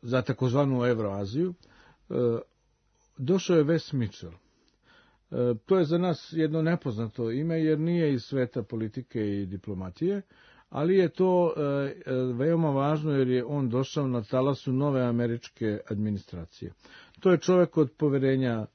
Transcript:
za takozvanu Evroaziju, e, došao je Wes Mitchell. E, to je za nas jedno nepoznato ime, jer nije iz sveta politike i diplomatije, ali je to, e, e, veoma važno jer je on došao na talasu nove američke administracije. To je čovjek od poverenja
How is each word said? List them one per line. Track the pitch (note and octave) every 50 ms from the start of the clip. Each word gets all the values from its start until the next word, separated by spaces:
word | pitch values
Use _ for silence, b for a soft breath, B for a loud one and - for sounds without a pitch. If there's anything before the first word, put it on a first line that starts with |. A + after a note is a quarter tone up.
za | - A#2+ A#2+ B2+
takozvanu | B2 - B2+ - C3 B2+ A#2 C3+ C#3+ C#3 C3+ B2+ A#2+
Evroaziju, | B2 B2 A2+ A2 G2+ G2 G2+ G2+ G2 G#2 C#3 E3+ F#3 F3 _ b b b b b b b b _ _
e, | - - B2 A#2+ A#2 A#2 - _ _ _ _ _ _ _ _ _ _ _ _ _ _ -
došao | C3+ B2+ F#3 F#3+ - - F3+ E3
je | D3+
Wes | C#3 E3+ E3 - - -
Mitchell. | C3+ A#2+ G2+ - - - E2+
E, | E2+ F2+ _ _ _ _ _ _ _ _ _ _ _ - _ _ _ _ _ _ - B2 B2 B2 A#2+ A2 _
to | - F#3+ F#3+
je | F3
za | C#3+ E3 E3+
nas | F3+ F#3 E3 - - - -
jedno | E3 D#3+ D#3 D3+ D#3+
nepoznato | D#3+ E3 E3+ E3 - C#3+ A2+ G2+ A#2 A2 - - A#2 A2+
ime, | A#2 C3 D3+ E3 E3 E3
jer | D#3+ D#3 D#3 D3+
nije | D#3 E3 F3 F3 E3 D3+ C#3
iz | B2 -
sveta | - - C3+ B2+ A#2+ - C3 G#2+
politike | - - A2+ A2 A2 - C3 B2 _ - A#2+ G#2+ G2+ G2+ G2+
i | G2+
diplomatije, | F#2 F#2+ F#2+ - - G2+ F#2 F#2+ F#2 F2 - D#3 F3+ G3+ G3+ G3 b b b b b b b b b
ali | - - D3 E3 F#3+
je | G3 F#3 D#3+
to, | - - F#3 F#3 F3+ F3+ F3 E3 - -
e, |
e, | D3+ C#3+ C#3 C#3 C#3 C#3 - - - - C3
veoma | B2+ B2+ B2+ B2 A#2 C3 D#3+ E3+ E3 E3+ D#3
važno | C#3 C3+ C#3 C#3+ D#3 D#3 D3+ D#3
jer | D3 C#3 C3 B2+
je | B2+ B2+ B2
on | A#2+ D3 D3 C3+ B2
došao | A2+ B2+ C3+ - - D#3 C#3+ C3
na | B2+ A#2+
talasu | A2 - - C3 B2+ C#3 C#3 C3 - - B2+
nove | B2+ C#3+ D3 C#3 C3
američke | B2+ B2 A#2+ A#2 A#2+ A#2 A#2 A#2+ - - _ - A#2 G#2+ G#2 G#2 - -
administracije. | A2+ G2+ G#2+ G#2+ G#2 G2 - - - F2+ D#2+ - _ - - - - B B B B B B B B B
To | - F#3+
je | F3+ D#3
čovjek | - - F#3 F3+ F3 D#3+ - D#3+
od | D#3 B2+ - _
poverenja | D#3 D3 C3+ C#3 C3 C3+ C3+ C3 C3 B2 A#2 A2+ G#2+ - _